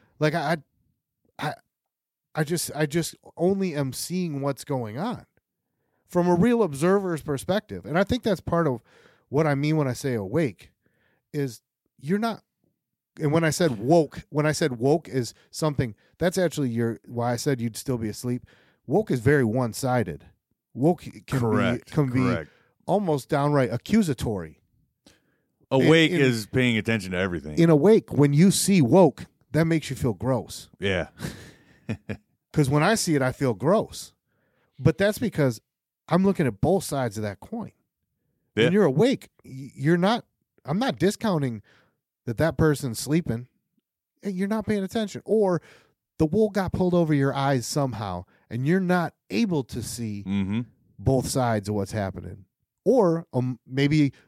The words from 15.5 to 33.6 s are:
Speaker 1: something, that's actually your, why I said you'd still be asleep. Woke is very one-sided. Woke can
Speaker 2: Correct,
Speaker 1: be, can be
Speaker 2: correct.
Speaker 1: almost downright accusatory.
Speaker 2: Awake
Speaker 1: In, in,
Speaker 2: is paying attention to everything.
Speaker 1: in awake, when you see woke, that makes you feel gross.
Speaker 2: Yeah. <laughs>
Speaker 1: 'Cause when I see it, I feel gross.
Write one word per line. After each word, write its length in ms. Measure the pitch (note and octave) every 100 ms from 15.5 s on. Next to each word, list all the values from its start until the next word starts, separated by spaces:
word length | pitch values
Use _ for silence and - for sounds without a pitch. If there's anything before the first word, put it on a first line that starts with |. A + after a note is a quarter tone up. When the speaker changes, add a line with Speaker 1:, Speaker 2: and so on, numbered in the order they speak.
Speaker 1:
something, 420 | - D#3 C#3+ B2+ G#2 _ _
that's 200 | F3 F#3
actually 300 | F3 D3+ C3+
your, 300 | A2+ A#2 A2 -
why 260 | A#2+ A#2+
I 20 | A#2+
said 260 | D3 C3
you'd 160 | A#2 G#2+
still 220 | - B2
be 100 | A2
asleep. 360 | - B2 B2 - _ _ _ -
Woke 240 | E3 G#3+
is 80 | C#3
very 240 | A2+ D3
one-sided. 840 | A#2 A#2+ A#2+ G2+ C3 B2 G#2 C#2+ - _ _ _ _
Woke 300 | A#2+ D#3+ -
can 360 | B2 G#2 - C3+
Speaker 2:
Correct, 460 | A#2 G#2+ G2 - -
Speaker 1:
be, 60 |
can 160 | - C#3
be 100 | B2+
Speaker 2:
correct. 300 | B2+ E2+ D2+ _ _ _ -
Speaker 1:
almost 420 | F#3+ F#3+ D3 -
downright 420 | D3 C#3+ C#3+ B2
accusatory. 880 | A#2 - A3 F3+ B2+ B2 G2+ D#2+ - _ _ _ _ _ _ _ _ _ _ _
Speaker 2:
Awake 400 | C3+ C3 E3 D#3+
Speaker 1:
In, 80 | F3
in, 60 | C3+
Speaker 2:
is 200 | A#2 G#2
paying 300 | B2+ B2 A2
attention 340 | G#2 A2+ F#2
to 60 | F2+
everything. 400 | F#2+ F2 C#2+ D2+
Speaker 1:
in 120 | E3
awake, 420 | D3+ E3+ A3 -
when 220 | - C#3+
you 180 | C#3+ F#3+
see 300 | - - G3
woke, 440 | B2 E3 E3+ - - _ _
that 140 | D3 E3
makes 240 | E3 -
you 60 | C3
feel 180 | B2+
gross. 560 | F2+ A#2 B2 - - - _
Speaker 2:
Yeah. 300 | G2 F#2 D2+ - - - - - _ _ -
<laughs> 100 | A2 - - _ _ _
Speaker 1:
'Cause 180 | - C3+
when 140 | D3
I 100 | E3 A3
see 200 | - D3
it, 60 |
I 80 | C3
feel 240 | - C3+
gross. 580 | G2